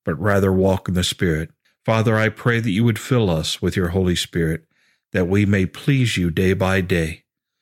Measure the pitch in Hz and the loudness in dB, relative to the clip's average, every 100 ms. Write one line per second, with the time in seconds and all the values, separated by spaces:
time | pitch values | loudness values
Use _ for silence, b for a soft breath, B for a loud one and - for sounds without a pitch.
0 | - 76 104 101 98 92 95 92 - 90 | -8 -2 0 2 2 2 2 2 -2 -2
1 | 87 - 92 78 80 _ _ _ - 113 | -2 -2 -2 -2 -4 _ _ _ -2 0
2 | 110 110 110 - 123 117 117 95 117 110 | 2 2 0 -2 -2 0 0 0 0 0
3 | - 127 104 80 78 - 92 98 87 92 | 0 0 2 0 -2 -4 -4 -2 -2 0
4 | 92 87 - 87 82 80 _ _ _ _ | 0 -2 -4 -4 -2 -4 _ _ _ _
5 | _ 101 87 98 101 101 92 - - 135 | _ -4 0 0 2 2 0 -4 -2 0
6 | 120 98 87 82 92 95 95 95 92 90 | 0 0 -2 0 0 2 0 0 0 -2
7 | 80 - _ _ _ _ | -2 -6 _ _ _ _